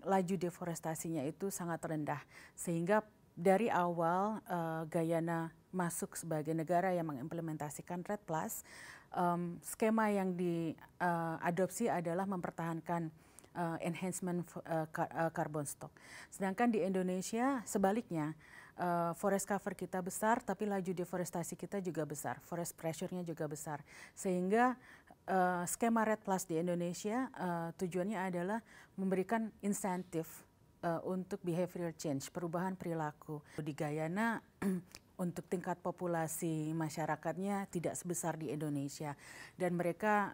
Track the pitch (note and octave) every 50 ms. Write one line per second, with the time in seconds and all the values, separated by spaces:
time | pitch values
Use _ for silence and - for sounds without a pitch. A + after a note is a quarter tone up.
0 | - F#3 F#3+ F#3+ F#3 E3+ G3 E3+ F3+ F3 E3+ - F#3 E3+ E3 - - D#3+ D#3+ -
1 | - E3 E3 D#3 B2+ D3+ D#3 - G3 G3 F#3+ - F3+ E3+ E3 D#3+ - E3 D#3+ D3+
2 | D3 C#3+ D3+ C#3 - - - - - - - - - F3+ E3+ E3+ E3+ E3+ G#3 G#3+
3 | G#3+ - - - - - _ - E3+ F#3+ F#3+ G3 A3+ A#3 - F3 F3 F3 E3+ E3+
4 | E3 E3 F3 F#3 G3 G#3+ A3 F#3+ - - F#3 E3+ E3 E3 D#3+ D#3+ E3 D#3 D#3+ E3+
5 | E3 E3 E3 E3 E3 E3+ E3 E3 E3 E3 - - - _ - F#3 F3 E3 - -
6 | G3+ - - - - E3 D#3+ D#3 D3 D3+ D#3+ E3 D#3 D3+ F3+ F3 F3+ F#3+ F3+ F3
7 | E3 D#3+ C#3+ B2 C3+ D#3+ E3 E3 E3 D#3+ D#3 D3+ D3+ D3 - - - - F3 F3+
8 | F3 - G#3 - - - D#3+ D#3+ F#3+ A3+ - - - - - - - - - -
9 | - - - - F3+ F3 F3 E3+ F3 E3+ F3 E3 - - - - A#3 A3 A3 A3+
10 | A3 G#3 G#3 G3 F#3+ F#3 F3+ F3 F#3 F3 E3+ E3+ E3 D#3+ - - - - - -
11 | F3 F3 F3 E3 E3 E3 D#3+ - - F3 F3 E3+ F#3 F3+ - - A#3 G3+ C#3 F3
12 | E3 E3+ E3 F3+ G3 G3 G3+ F3+ E3+ F3+ - - E3 E3+ E3 E3 - - F3 E3+
13 | E3 D#3 - - - - - - - - - - F3 E3 E3 - - F3 E3 -
14 | F#3+ F#3 F3+ - F#3+ F3+ F3 F3 E3 - - E3+ - - E3 D#3+ D#3 D#3 - E3+
15 | D#3+ - - E3 E3 E3 D#3+ F3 D#3+ D3+ D3+ D#3 C#3+ - - - - D3+ - -
16 | - - - - - - - - G3 F#3+ F#3+ - A#3+ A#3+ A3 G3 D#3+ G3 F#3 F#3+
17 | F3+ F3+ F#3 F#3+ F#3 - A3+ A3+ B3 C4+ C#4 B3 G3 - - G#3+ G3 F#3+ G3+ A#3+
18 | - - E3+ D#3+ D3 D#3 D#3 - - - - - - - - - F3 F3 F3 E3+
19 | E3+ E3+ E3 - - G3+ G3 G3 - - G#3 F#3+ - G#3 F#3 - F#3 F3 - F#3
20 | F3 F#3 - - G#3+ G#3+ A#3 B3 - - F#3+ - G#3+ G#3 G3+ G3 F3+ F#3 F3+ E3
21 | F3 - - F3+ F3 - - F3+ D#3+ - F#3 - - - - G3+ F#3 F#3 D3 D#3+
22 | D3+ D3 D3+ C#3+ - B2+ B2 - - - F3+ E3+ E3+ - - - - E3 D#3 -
23 | F#3+ E3+ F3+ F3+ F3+ E3 D#3 - D#3+ D3 D3+ - - D#3+ D3 D3 D3+ - - -
24 | - - - - - G3 F3+ F3+ F3+ F#3+ G#3 A3+ B3 B3+ B3 B3 - - - -
25 | - - - - _ - F#3+ F#3+ F3+ F3+ F3+ F3 F3 F3 - - A#3 A#3 A3+ A3+
26 | G#3+ G#3+ G#3+ G#3+ - G3+ F#3+ F3+ - - E3 D#3+ E3+ F3+ F3 F3 E3+ F3 F3 -
27 | - G#3 G#3+ B3+ C4+ D#4+ - - F3 F3+ F3 E3+ E3 E3 E3+ - F#3+ F3 D#3+ F#3
28 | F3+ G#3 A3 F3 F#3 F#3+ F3 F3 F3 F#3 G#3+ A#3 - - - - - - - -
29 | F#3+ F#3+ F#3+ F#3 F3+ - A#3 A3+ A3 G#3 - - - G3+ G3 - - G3 F3+ F#3
30 | F3+ - - D#3+ E3 - - - - - _ _ - _ - _ - F3 E3 D#3+
31 | - D#3+ F#3 F#3 F3 - G3+ F#3+ - F3 D#3+ F3 F3+ E3+ - F3+ F3 E3 D#3+ -
32 | - D#3 C#3 C#3 - - - F3+ F3 E3 D#3+ E3+ F3+ F#3+ F#3+ - - F3 E3 E3
33 | D#3 D3+ D3+ - - - D#3 D3 - - - - D3+ D#3 C#3+ - D#3+ D3 D3+ D#3
34 | D#3 D#3+ F3 G3+ A3+ A#3 A3 - - - _ _ F#3+ G3+ F#3 F3 F3 - - -
35 | - _ _ - F3+ F3 E3 F3+ D#3+ - G3 F3+ F3+ F#3 F3 - - F3+ E3+ -
36 | F3+ F3 E3+ E3 D#3+ D#3+ - - F3+ E3 D#3+ D#3 D3+ D#3 D#3+ E3 D#3+ D3+ D#3 E3+
37 | D#3 D3+ D#3 D3+ - E3 D#3 F3 F#3+ G3+ G3+ G3 G3 - - F3 D#3+ D3 - -
38 | - F3 E3+ - - E3 D#3 D#3+ D#3+ - - D3+ D#3 D3+ C#3+ C#3+ C#3 C#3+ - -
39 | D#3+ D3 C#3+ - - - - - - - - - F3+ F3+ F3+ E3+ E3+ E3+ E3 -
40 | G#3+ G#3+ G#3+ G#3 G3 F3+